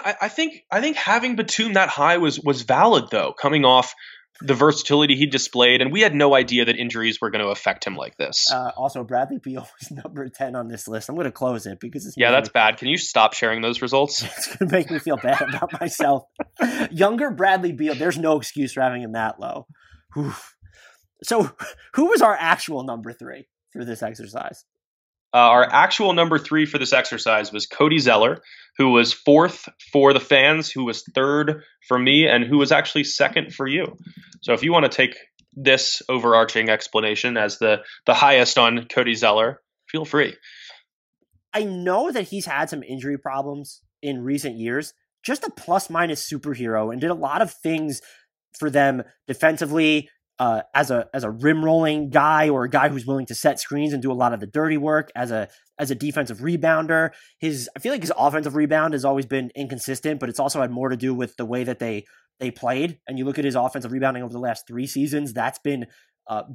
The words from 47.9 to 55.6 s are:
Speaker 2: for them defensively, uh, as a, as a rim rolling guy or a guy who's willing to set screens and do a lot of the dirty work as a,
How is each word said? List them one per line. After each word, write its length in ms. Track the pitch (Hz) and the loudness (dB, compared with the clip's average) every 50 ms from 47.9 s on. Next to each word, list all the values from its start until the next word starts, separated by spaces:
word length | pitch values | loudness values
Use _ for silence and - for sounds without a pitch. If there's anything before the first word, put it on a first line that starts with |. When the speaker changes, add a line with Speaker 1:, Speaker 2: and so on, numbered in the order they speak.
| 135 - _ - _ _ _ _ _ _ _ _ _ - | -8 -10 _ -20 _ _ _ _ _ _ _ _ _ -6
Speaker 2:
for 100 | 151 151 | -6 -2
them 320 | 135 143 139 139 131 127 117 _ _ _ _ - | 2 2 2 2 2 -2 -6 _ _ _ _ -10
defensively, 800 | 131 - - 160 160 151 170 143 151 165 160 156 156 151 143 _ _ _ _ _ _ - | -6 0 2 0 2 0 -4 -2 0 2 2 2 2 0 -2 _ _ _ _ _ _ -2
uh, 240 | 127 120 113 107 - _ - | -2 0 0 -2 -4 _ 0
as 160 | 135 147 131 | 0 0 2
a, 180 | 127 120 113 - - | 0 -2 -2 -4 -6
as 100 | 135 120 | -6 -6
a 60 | 107 | -6
rim 340 | 110 113 127 151 160 160 156 | -6 0 2 2 2 2 2
rolling 460 | 160 160 165 160 156 151 151 151 139 | 2 2 2 2 2 0 -2 -4 0
guy 400 | 135 147 143 151 156 156 156 151 | 2 4 4 4 4 4 2 2
or 140 | 143 131 120 | 2 0 -2
a 60 | 127 | 0
guy 200 | 139 143 135 147 | 0 2 2 2
who's 160 | 139 135 113 | 0 -2 -6
willing 220 | 127 139 135 127 - | -4 -4 -4 -4 -8
to 80 | 117 | -8
set 240 | - - 151 - - | -2 0 0 0 0
screens 340 | - - 143 143 151 151 143 | -6 -8 -6 -4 -4 -2 -4
and 80 | 135 | -4
do 100 | 120 135 | -4 -4
a 20 | 127 | -2
lot 200 | 123 127 120 120 | 0 0 0 -2
of 60 | 104 | -2
the 80 | 104 101 | -8 -8
dirty 300 | - 151 156 160 156 147 | -4 -2 -2 0 -2 -2
work 340 | 139 156 151 151 151 - - | 0 0 0 0 -2 -4 -8
as 140 | 120 123 120 | -8 -6 -4
a, 180 | 117 110 101 - _ _ | -4 -6 -6 -6 _ _